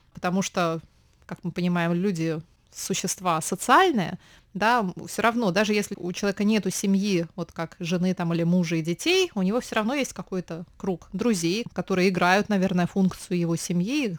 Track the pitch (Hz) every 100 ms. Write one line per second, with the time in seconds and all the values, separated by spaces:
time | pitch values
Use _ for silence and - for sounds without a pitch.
0 | _ - 180 185 190 190 170 165 - _
1 | _ _ - 170 175 180 180 175 170 175
2 | 202 165 165 160 - _ _ - - 190
3 | 185 - 180 160 - 185 - 294 381 240
4 | 160 - - - _ 185 214 240 185 -
5 | - - 220 233 214 180 214 208 202 196
6 | 175 170 202 196 208 220 185 - 196 196
7 | 208 175 165 - 170 - 160 - 170 180
8 | 185 180 170 170 170 180 165 165 160 175
9 | 320 370 359 196 185 240 - 220 214 285
10 | 240 - - 185 - 165 170 - 190 170
11 | - 185 240 185 165 208 - - - 190
12 | 190 175 175 196 202 202 190 180 175 196
13 | 185 - - 180 170 170 - 175 190 294
14 | 233